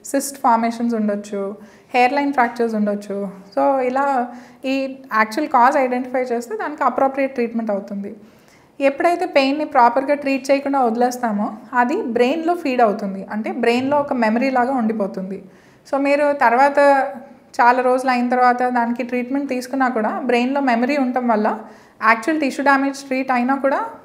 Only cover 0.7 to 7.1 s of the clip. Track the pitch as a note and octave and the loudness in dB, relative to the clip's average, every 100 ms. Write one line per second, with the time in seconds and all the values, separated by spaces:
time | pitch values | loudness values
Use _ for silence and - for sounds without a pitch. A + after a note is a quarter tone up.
0.7 | A#3 A#3 A3+ G#3+ G3+ G#3 G3 G3 G#3 - | -2 -4 -2 -2 -4 -6 -8 -8 -10 -18
1.7 | - _ B3+ B3 C#4+ C#4+ C#4 A#3 A#3+ A#3 | -20 _ 2 2 2 0 0 0 0 -2
2.7 | A3 G#3 G#3 G#3 G3+ G3 F#3 - - C#4 | 0 -2 -2 -6 -8 -8 -10 -6 0 2
3.7 | C4+ B3+ C4 C#4 C4 A#3+ - - - C4+ | 2 0 0 0 0 -4 -10 -20 -10 -4
4.7 | C4+ C4+ C4+ - A3 G#3+ D#4 D4+ B3 A#3+ | -2 -4 -8 -4 0 0 0 2 4 6
5.7 | D4 B3+ B3 B3+ B3+ B3 A#3+ A#3+ G#4+ E4 | 4 0 -2 -2 -4 -2 -4 -4 -8 -8
6.7 | D4+ C4+ C4+ C4+ | -2 -2 2 0